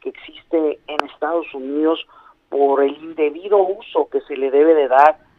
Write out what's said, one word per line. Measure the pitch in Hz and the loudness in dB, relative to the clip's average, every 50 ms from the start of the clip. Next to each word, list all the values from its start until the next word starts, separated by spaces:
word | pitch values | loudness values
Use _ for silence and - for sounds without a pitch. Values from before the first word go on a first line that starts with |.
que | - 381 | -16 -16
existe | - - - - - - - _ 170 160 156 151 151 - _ | -16 -16 -18 -20 -20 -20 -10 _ -4 -2 -2 -2 -4 -8 _
en | - 151 147 143 143 | -10 -8 -8 -8 -8
Estados | - - 151 151 170 170 151 - - | -8 -8 -6 -4 -4 -6 -6 -8 -12
Unidos | 139 131 135 143 151 156 160 165 160 - _ _ - - - _ _ _ _ | -12 -10 -8 -4 -2 -2 -2 -2 -4 -6 _ _ -20 -20 -20 _ _ _ _
por | - 139 139 139 139 139 | -2 0 2 2 2 2
el | 143 139 147 | 0 0 -2
indebido | - 160 165 160 165 151 147 147 170 190 202 208 202 | -6 -14 -12 -6 -4 -4 -4 -4 -6 -4 0 0 0
uso | 185 185 202 214 - - - 160 143 - | 2 0 -4 -8 -10 -6 -4 -4 -4 -2
que | - 135 | -4 -8
se | - - 143 | -8 -8 -8
le | 131 135 135 | -6 -4 0
debe | 127 143 151 165 160 | 2 4 4 4 4
de | 151 139 127 | 4 2 4
dar | 127 135 147 156 - - _ _ _ | 4 6 6 6 4 0 _ _ _